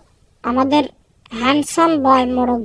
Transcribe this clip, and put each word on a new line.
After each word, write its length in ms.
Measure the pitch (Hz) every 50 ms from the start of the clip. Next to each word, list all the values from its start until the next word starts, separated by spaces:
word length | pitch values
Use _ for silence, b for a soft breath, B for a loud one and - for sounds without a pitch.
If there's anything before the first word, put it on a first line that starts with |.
| - _ _ _ _ _ _ _ -
আমাদের 400 | 247 247 254 269 277 277 302 269 - - _ _ _ _ _ _ _ 233
হ্যান্ডসাম 580 | 226 233 254 285 302 285 - - 339 330 330 320 294 262
বয় 240 | 262 262 262 254
মোরক 340 | 247 254 247 247 247 247 233 220